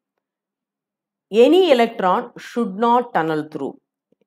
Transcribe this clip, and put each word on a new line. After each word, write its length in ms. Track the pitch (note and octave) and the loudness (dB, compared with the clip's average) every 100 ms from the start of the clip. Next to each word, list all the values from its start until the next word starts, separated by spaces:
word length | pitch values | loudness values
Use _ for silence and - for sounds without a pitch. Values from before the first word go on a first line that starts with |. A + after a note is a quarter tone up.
| _ _ _ _ _ _ _ _ _ _ _ _ - | _ _ _ _ _ _ _ _ _ _ _ _ -4
Any 300 | G3+ C4+ F4 F4+ | 2 4 4 4
electron 540 | B3 A#3 - F#3 G3+ A#3+ - | 2 0 -2 -2 -2 -6 -14
should 360 | - A#3+ G#3+ F#3+ | -10 -6 -6 -2
not 280 | A#3 B3 B3 | 0 0 0
tunnel 320 | - D#3+ D#3 D3+ | -4 -2 -4 -6
through. 280 | D3 C#3 - _ _ _ _ | -10 -10 -12 _ _ _ _